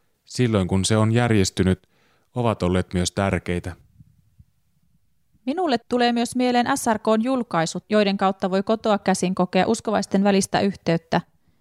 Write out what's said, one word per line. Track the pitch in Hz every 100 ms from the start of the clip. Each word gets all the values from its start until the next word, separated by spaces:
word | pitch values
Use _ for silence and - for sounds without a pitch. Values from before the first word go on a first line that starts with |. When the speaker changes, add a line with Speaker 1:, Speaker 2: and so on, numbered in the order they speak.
| _ _ -
Speaker 1:
silloin | - 120 107 87
kun | 95 92
se | 110
on | 110
järjestynyt, | 117 120 107 92 - 92 90 _ _ _ _ _ 123
ovat | 117 101
olleet | 90 92 -
myös | 92 87
tärkeitä. | - 98 90 - 87 90 - _ - _ _ _ - _ _ _ _ _ _ _ _ _ _ 240
Speaker 2:
Minulle | 330 339 247
tulee | - 240 240
myös | 233 240 247
mieleen | 254 240 240 277
S | 240
R | 208
K:n | 220 220
julkaisut, | 240 262 - 170 160 180 -
joiden | 214 202 196
kautta | 190 196 190
voi | 190
kotoa | 196 226 226 202
käsin | - 185 185 190
kokea | 180 185 185
uskovaisten | 226 - 202 - 196
välistä | 202 196 - -
yhteyttä. | 196 - - 165 - 170 - _ _ _